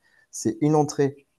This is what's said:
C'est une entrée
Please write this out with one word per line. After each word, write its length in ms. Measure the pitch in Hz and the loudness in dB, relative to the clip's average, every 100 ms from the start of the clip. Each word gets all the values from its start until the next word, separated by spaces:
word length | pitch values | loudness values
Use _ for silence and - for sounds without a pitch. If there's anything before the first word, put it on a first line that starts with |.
| _ _ _ | _ _ _
C'est 260 | - - - | -8 -6 0
une 140 | 147 156 | 2 2
entrée 500 | 147 - 139 139 _ | 2 0 -2 -2 _